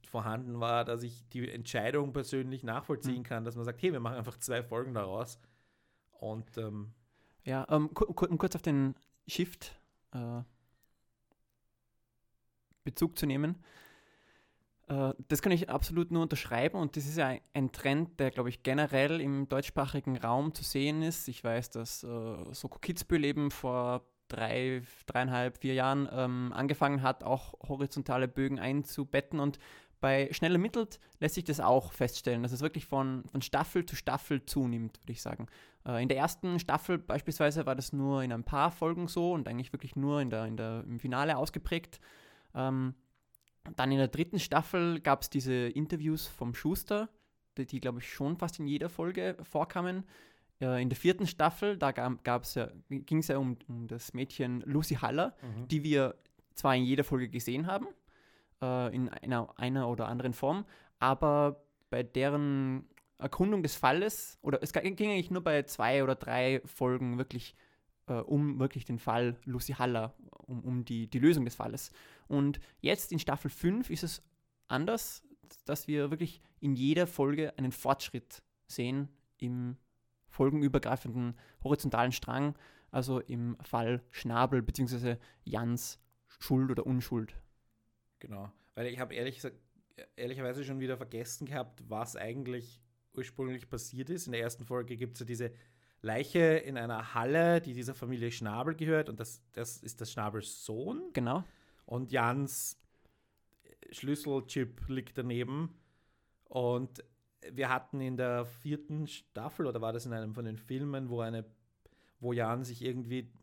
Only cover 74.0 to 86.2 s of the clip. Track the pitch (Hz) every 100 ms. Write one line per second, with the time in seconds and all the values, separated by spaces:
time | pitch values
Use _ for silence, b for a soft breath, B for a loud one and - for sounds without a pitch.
74 | 165 - - _ _ _ - 127 160 226
75 | - - _ - - - - 147 - 147
76 | 143 156 165 - b b 143 131 135 160
77 | 175 170 139 147 156 - 127 - 131 139
78 | - 127 - - _ _ _ - 123 135
79 | 143 _ _ _ 123 123 123 123 _ _
80 | _ _ _ - 135 151 139 131 - -
81 | - 123 120 120 B B 131 147 135 117
82 | 123 123 - 123 143 147 B B B 127
83 | 127 127 - 120 120 - - 120 113 120
84 | - - 120 117 127 131 110 - 123 123
85 | 123 117 B B - 110 117 120 - -
86 | _ _